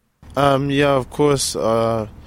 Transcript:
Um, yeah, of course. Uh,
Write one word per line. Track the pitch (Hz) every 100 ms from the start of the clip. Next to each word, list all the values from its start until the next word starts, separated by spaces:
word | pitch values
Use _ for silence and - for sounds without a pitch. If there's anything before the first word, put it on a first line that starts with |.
| _ _ - -
Um, | 139 135 143
yeah, | 139 143
of | 139 120
course. | - 147 139 - 87
Uh, | 92 113 113 113 107 -